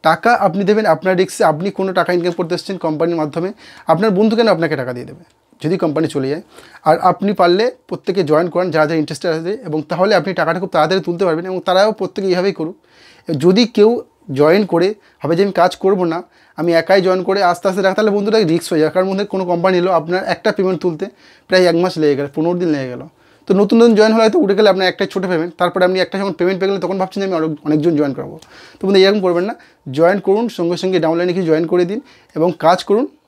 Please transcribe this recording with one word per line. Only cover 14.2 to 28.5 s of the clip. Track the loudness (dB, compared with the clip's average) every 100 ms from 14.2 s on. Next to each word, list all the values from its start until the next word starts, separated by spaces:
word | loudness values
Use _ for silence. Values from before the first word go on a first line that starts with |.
| -8 2
জয়েন | 4 4 2
করে | 0 0 -4 _ _
ভাবে | -4 0
যে | 0
আমি | 2
কাজ | 0 2
করবো | 0 0 0
না, | -4 -10 _ _ -6
আমি | 0 0
একাই | 2 2 2
জয়েন | 0 0
করে | 0 0
আস্তে | 0 -2
আস্তে | 0 0
রাখ, | 2
তাহলে | 0 0
বন্ধুরা | 0 0 2
রিস্ক | 0 0
হয়ে | 0
যায়। | 0
কারণ | 0 -2
বন্ধুরা | -4 -4
কোনো | -4 -2
কোম্পানি | -2 0 0
এলো | 0 -2
আপনার | -2 -4 -4
একটা | -4 -2 -2
পেমেন্ট | -2 -2 -4
তুলতে | -6 -10 _ _ _ _
প্রায় | 2 4
এক | 2
মাস | 0 0
লেগে | 0 0
গেল, | -4 -4
পনেরো | -2 -2
দিন | -2 -2
লেগে | -4
গেল। | -10 -16 _ _ _ -4
তো | 0
নতুন | 2 6
নতুন | 6 6
জয়েন | 4 4
হলে | 2
হয়তো | 2
উঠে | 0 4
গেলে | 4
আপনার | 4 0
একটাই | -2 -4
ছোটো | -4 -2
পেমেন্ট, | -2 -4 -2
তারপরে | -2 2 0
আপনি | 2 -2
একটা | -2
যখন | -6 -2
পেমেন্ট | -2 0
পেয়ে | -2
গেলে | -2 -4
তখন | -4
ভাবছেন | -4 -4
যে | -4
আমি | -2
অনেক, | -2 -4 -2
অনেকজন | 0 2 0
জয়েন | -2 -4
করাবো। | -10 -14 -20